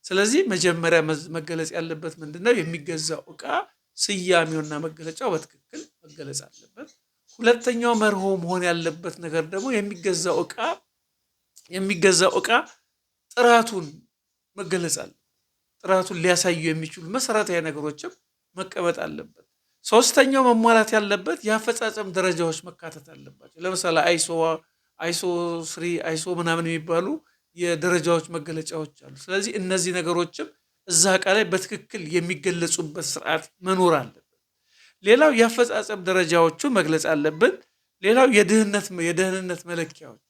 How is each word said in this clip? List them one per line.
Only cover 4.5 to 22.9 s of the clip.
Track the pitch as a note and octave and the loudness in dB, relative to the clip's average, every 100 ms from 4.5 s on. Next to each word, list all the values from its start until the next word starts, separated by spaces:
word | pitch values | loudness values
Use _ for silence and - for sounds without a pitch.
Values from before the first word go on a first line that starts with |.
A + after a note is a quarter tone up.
| D#3+ D3+ D3+ | -2 -6 -8
መገለጫው | D#3+ D#3 D#3+ D#3+ B3+ | -8 -10 -14 -6 -2
በትክክል | E3 - _ _ D4+ - _ | -4 -6 _ _ -18 -18 _
መገለጽ | D#3 D3+ C#3 C#3 | -20 -16 -10 -10
አለበት። | - _ _ - C#4+ _ _ _ _ - | -12 _ _ -20 -20 _ _ _ _ -2
ሁለተኛው | A3+ A#3+ A#3+ A#3 A#3+ A3+ | 2 2 0 0 0 2
መርሆ | G#3+ G3 G3 F#3+ | 2 2 -2 -2
መሆን | E3+ F3+ | -2 -2
ያለበት | F3+ E3+ E3 D#3+ F3 D#3 | 0 0 -2 -6 -12 -10
ነገር | E3+ D#3+ D#3+ | -4 -4 -4
ደግሞ | G3 B3+ | -6 -4
የሚገዛው | A3+ G3+ F3+ F#3+ E3+ F3 D#3 | -4 -4 -6 -4 -2 -2 -2
እቃ፣ | E3 - B3+ - _ _ _ _ _ _ _ _ _ | -4 -4 -6 -6 _ _ _ _ _ _ _ _ _
የሚገዛው | F3+ G3 F#3 F#3+ E3 F#3+ - | -6 -4 4 4 6 4 2
እቃ | - A#3 A3+ _ _ _ _ _ _ | 2 0 0 _ _ _ _ _ _
ጥራቱን | - A#3+ A#3 A3+ G3 D3+ D#3 _ _ _ _ _ G3 | 4 6 6 4 -6 -8 -16 _ _ _ _ _ -14
መገለጽ | F3+ F3+ E3+ - | -4 -4 -2 -6
አለ። | - _ _ _ _ _ _ _ | -8 _ _ _ _ _ _ _
ጥራቱን | F#3 F#3+ F#3 F3 | 0 2 2 -2
ሊያሳዩ | E3+ F3 F#3+ E3 | 2 2 2 0
የሚችሉ | D#3+ D#3+ D#3 - E3 | -2 -4 -6 -12 -10
መሰረታዊ | A#3+ B3+ G#3+ G3+ F3 | -6 -2 -2 0 -2
ነገሮችም | D#3+ D3 D3+ D3 - _ _ _ _ F3+ | -4 -6 -8 -10 -16 _ _ _ _ -14
መቀመጥ | F#3+ - E3+ E3+ | -10 -4 -2 -2
አለበት። | D#3+ - D#2 _ _ _ _ _ - | -8 -10 -16 _ _ _ _ _ 4
ሶስተኛው | A3 B3+ - C#4 C4+ B3+ | 4 6 4 4 4 4
መሟላት | A3+ A3+ A3+ G#3+ | 4 6 6 4
ያለበት | A3 G#3 G3+ G3 E4+ | 2 0 -2 -2 -6
የአፈጻጸም | G#3+ A3 A3 A3+ A3 G#3+ G3 | -2 -2 -2 -2 -4 -4 -4
ደረጃዎች | F3+ F#3 E3 E3+ D#3 | 0 0 0 -2 -4
መካተት | F3+ _ E3 | -12 _ -18